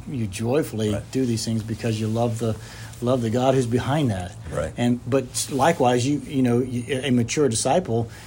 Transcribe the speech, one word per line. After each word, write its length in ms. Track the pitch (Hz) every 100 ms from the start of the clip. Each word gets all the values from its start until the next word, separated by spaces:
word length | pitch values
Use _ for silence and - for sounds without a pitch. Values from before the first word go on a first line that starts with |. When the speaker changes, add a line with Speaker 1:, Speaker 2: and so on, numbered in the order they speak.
| -
Speaker 1:
you 160 | 143 107
joyfully 600 | 92 113 143 156 110 107
Speaker 2:
Right. 100 | 85 -
Speaker 1:
do 140 | 131 131
these 200 | 113 -
things 160 | 113
because 360 | 107 110 120 110
you 80 | 110
love 320 | 113 117 110
the, 160 | 117 107 - - - -
love 200 | 120 131
the 80 | 117
God 240 | 117 127
who's 140 | 135 117
behind 420 | 117 98 151 135
that. 240 | 95 90 - 80
Speaker 2:
Right. 220 | - 80 -
Speaker 1:
And, 240 | 120 120 117
but 400 | 135 120 - -
likewise, 540 | 143 143 170 123 120 123
you, 120 | 147 -
you 160 | 139
know, 180 | 127 120
y-, 420 | 127 120 120 135
a 80 | 135
mature 360 | 123 117 - 143
disciple 600 | 113 127 160 180 113 117 -